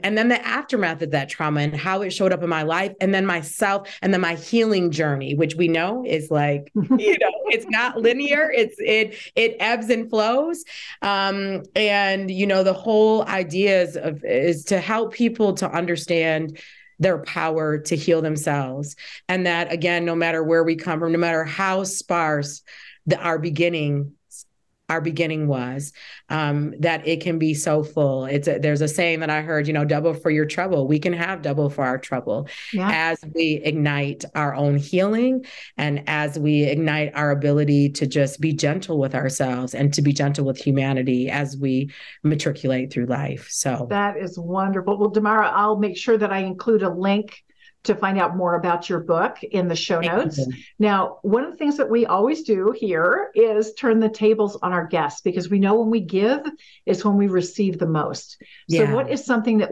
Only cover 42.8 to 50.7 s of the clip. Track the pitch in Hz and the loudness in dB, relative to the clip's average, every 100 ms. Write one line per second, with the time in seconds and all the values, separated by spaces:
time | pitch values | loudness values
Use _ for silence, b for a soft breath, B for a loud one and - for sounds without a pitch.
42.8 | 131 - 120 123 139 127 - - 139 123 | -2 -4 -2 -2 -4 -8 -10 -4 -4 -2
43.8 | - 202 202 208 190 180 170 190 196 190 | -2 -2 -2 -2 -8 -8 -6 -2 -2 -2
44.8 | 180 202 208 208 208 220 214 202 208 208 | -2 0 2 2 2 2 2 2 2 2
45.8 | 208 180 - 220 202 196 190 185 233 214 | 0 -2 0 2 2 -2 -4 -6 2 2
46.8 | 190 170 196 202 208 - _ b b _ | 2 -2 0 0 -2 -12 _ b b _
47.8 | - 196 190 190 - 180 208 170 175 170 | -2 0 0 0 0 0 0 0 0 -2
48.8 | - 175 160 165 226 - 214 196 175 160 | -2 -6 0 0 0 -4 -4 -2 0 -2
49.8 | - 170 170 185 277 143 127 127 B | -2 0 0 0 -2 -2 -4 -6 B